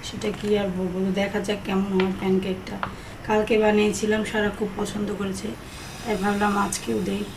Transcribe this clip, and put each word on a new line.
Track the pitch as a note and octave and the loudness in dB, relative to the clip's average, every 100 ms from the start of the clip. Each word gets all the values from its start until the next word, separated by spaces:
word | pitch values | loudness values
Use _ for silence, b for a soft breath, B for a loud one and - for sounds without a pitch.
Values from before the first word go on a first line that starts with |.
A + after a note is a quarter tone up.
| - | -10
সেটা | G3+ G#3 G3+ | -4 -4 -2
কি | G#3 G#3 | 2 2
আর | G3 F3+ | 2 0
বলবো। | F#3 F#3 | -2 0
তো | F#3+ F#3 | 0 2
দেখা | G3 G3+ F#3+ | 0 0 -2
যাক | G3+ - | -2 0
কেমন | F#3+ G3 F#3 | 0 2 2
হয় | F#3+ F#3+ | 2 2
প্যানকেকটা। | F#3+ F#3+ F#3+ F#3 - G3 F#3+ B B B - | 2 2 2 -6 -6 -6 -6 B B B 0
কালকে | G#3+ G#3+ A3 | 2 4 4
বানিয়েছিলাম, | G#3+ G#3 G#3 G3+ G#3+ G#3+ G3+ | 6 6 4 2 2 2 0
সারা | A3 G#3 G3+ | 0 0 0
খুব | G3 - | -4 -2
পছন্দ | G3+ G#3 G#3 F#3+ | -4 -2 -2 -2
করেছে, | G3 F#3+ G#3+ A3+ B B - - | -4 -4 -6 -8 B B -12 -8
তাই | - G#3 | -4 0
ভাবলাম | G3+ G3+ G#3 G3+ | 2 4 4 4
আজকেও | G3+ - A#3 A3 F#3+ | 0 -2 -2 0 0
দেই। | G3 G3 | -2 -4